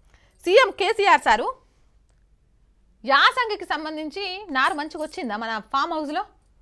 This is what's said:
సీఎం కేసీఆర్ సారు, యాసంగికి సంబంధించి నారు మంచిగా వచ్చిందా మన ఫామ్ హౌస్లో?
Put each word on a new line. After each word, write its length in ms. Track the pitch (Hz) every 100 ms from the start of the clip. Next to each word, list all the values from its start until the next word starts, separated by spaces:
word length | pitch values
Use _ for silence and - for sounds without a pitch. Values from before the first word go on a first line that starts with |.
| _ _ _ _
సీఎం 280 | 349 415 523 -
కేసీఆర్ 420 | 359 440 392 294
సారు, 340 | 269 214 392 - _ _ _ _ _ _ _ _ _ _ _ _ _ _ 226
యాసంగికి 600 | 277 415 508 466 415 359
సంబంధించి 840 | 311 311 311 311 381 392 370 415
నారు 240 | 262 285
మంచిగా 300 | 381 302 339
వచ్చిందా 340 | 311 381 247 208
మన 240 | 226 220 -
ఫామ్ 200 | 269 320
హౌస్లో? 280 | 320 285 320 427 _ _ _